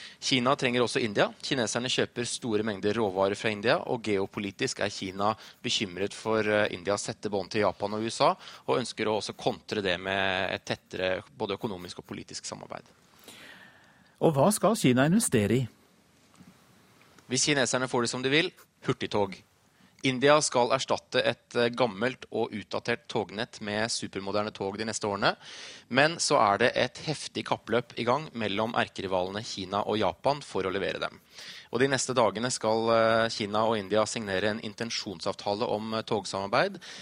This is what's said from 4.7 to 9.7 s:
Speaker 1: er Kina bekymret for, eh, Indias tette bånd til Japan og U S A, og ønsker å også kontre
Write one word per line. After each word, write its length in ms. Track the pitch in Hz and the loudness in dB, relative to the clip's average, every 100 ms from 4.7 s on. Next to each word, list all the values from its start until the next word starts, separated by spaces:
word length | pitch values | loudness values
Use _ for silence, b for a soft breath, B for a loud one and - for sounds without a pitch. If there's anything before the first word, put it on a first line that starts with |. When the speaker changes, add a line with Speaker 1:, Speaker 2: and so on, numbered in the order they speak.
| - | -2
Speaker 1:
er 60 | 98 | -4
Kina 420 | - 95 95 104 110 B B | -4 -8 -2 0 0 B B
bekymret 480 | 123 - 101 90 98 | -4 -2 -4 -4 -6
for, 280 | - 113 110 | -4 -2 0
eh, 280 | 107 104 104 | 2 2 2
Indias 320 | 92 90 101 - | 0 -2 -2 -2
tette 240 | 113 104 | -6 -4
bånd 180 | 101 90 | -4 -2
til 140 | 110 | 0
Japan 320 | 101 - 104 | 0 0 -4
og 80 | 107 | -2
U 40 | 113 | -4
S 140 | - | 2
A, 160 | 143 190 B B - | 2 2 B B -2
og 140 | 135 | -2
ønsker 260 | 117 - 107 | -2 -2 0
å 100 | 107 | 0
også 100 | - | -2
kontre 480 | 110 - 95 - | -4 -2 -4 -4